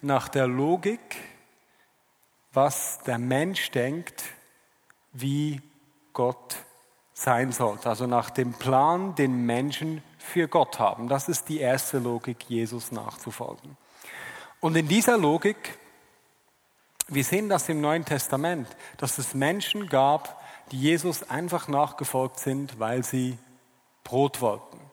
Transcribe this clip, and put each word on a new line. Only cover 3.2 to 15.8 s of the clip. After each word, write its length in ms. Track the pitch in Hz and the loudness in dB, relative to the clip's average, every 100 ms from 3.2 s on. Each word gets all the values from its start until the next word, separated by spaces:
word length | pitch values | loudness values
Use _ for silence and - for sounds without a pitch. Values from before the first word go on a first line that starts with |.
| 123 131 165 190 - | 0 0 0 -2 -2
denkt, 500 | 135 123 156 175 - - - _ _ _ _ _ _ _ | 0 0 -2 -8 -12 -12 -14 _ _ _ _ _ _ _
wie 480 | 131 131 143 151 143 - _ _ _ _ | -6 -2 0 0 -4 -10 _ _ _ _
Gott 460 | - 123 127 - - - _ _ _ _ | 0 0 0 -10 -14 -14 _ _ _ _
sein 400 | - - 120 131 | -4 2 2 2
sollte. 340 | 117 120 104 120 | 0 -2 0 -2
Also 180 | 110 123 | -2 2
nach 240 | 120 113 | 0 0
dem 220 | - 123 | -2 -2
Plan, 640 | 120 135 131 147 175 190 160 | -2 2 6 6 4 -2 0
den 300 | 139 123 120 | 2 2 2
Menschen 580 | 117 139 139 160 156 - _ | 0 0 -4 -6 -6 -12 _
für 320 | - 175 160 | -4 0 2
Gott 280 | 175 147 - | 4 2 2
haben. 300 | 107 98 117 | 0 2 -2
Das 220 | 135 - | -2 0
ist 180 | 165 - | -4 -2
die 140 | 156 | -2
erste 380 | 131 131 - 139 | 2 2 2 -2
Logik, 500 | 123 120 - 117 - | -2 -4 -4 -8 -4
Jesus 420 | 117 113 120 - | -2 -2 -4 -8
nachzufolgen. 840 | 113 110 - - - 120 - 147 143 _ - - - - - - - | -8 -10 -10 -12 -8 -10 -10 -16 -20 _ -20 -18 -16 -14 -16 -18 -2
Und 160 | 160 160 | 2 4
in 140 | 156 | 4
dieser 280 | 196 233 233 | 6 6 6
Logik, 600 | 156 165 202 214 - - | 6 4 2 0 -8 -14